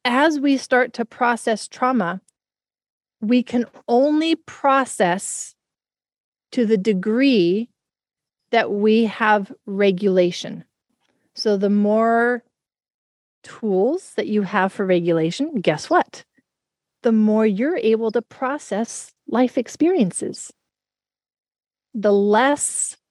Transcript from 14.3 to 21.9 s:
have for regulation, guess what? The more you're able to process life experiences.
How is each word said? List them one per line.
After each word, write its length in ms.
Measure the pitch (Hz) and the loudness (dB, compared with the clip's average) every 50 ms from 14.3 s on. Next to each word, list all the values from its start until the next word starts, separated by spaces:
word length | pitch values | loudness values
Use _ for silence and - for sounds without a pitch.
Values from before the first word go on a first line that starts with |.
| 214 208 | -2 -2
have 320 | 196 175 - 202 185 190 - | -2 0 0 0 0 0 -2
for 120 | - 202 | -2 0
regulation, 760 | 185 180 175 170 175 165 165 160 165 175 - 277 320 311 214 | 0 0 0 2 0 0 0 0 -2 -2 -4 -6 -4 -4 -2
guess 280 | 165 170 151 151 - - | 0 -2 -2 -2 -2 0
what? 360 | 330 359 - _ - - - _ _ _ _ _ _ _ _ _ _ _ _ _ _ _ | 0 0 0 _ -6 -20 -20 _ _ _ _ _ _ _ _ _ _ _ _ _ _ _
The 120 | - 240 226 | -2 0 2
more 320 | 220 214 214 214 220 220 | 4 4 2 2 2 2
you're 320 | 220 196 190 247 302 359 | 2 0 0 -2 -2 -2
able 340 | - - 220 220 220 226 220 | -2 0 0 0 0 0 -2
to 100 | 208 240 | -4 -4
process 920 | 226 _ - - 262 254 285 294 - - 202 202 233 - - - - - _ _ _ | -6 _ -10 -8 -6 -6 -6 -8 -8 -8 -6 -6 -6 -6 -8 -16 -18 -20 _ _ _
life 320 | - - 233 254 240 - | -4 0 0 0 0 0
experiences. 960 | 269 240 - - - 302 349 381 339 214 175 - - - - - - - - - _ _ _ _ _ _ _ _ _ _ _ _ _ _ _ _ _ _ _ _ _ _ _ _ _ _ _ | -4 -6 -4 -2 0 0 2 2 2 0 0 -2 -6 -8 -10 -10 -12 -16 -20 -20 _ _ _ _ _ _ _ _ _ _ _ _ _ _ _ _ _ _ _ _ _ _ _ _ _ _ _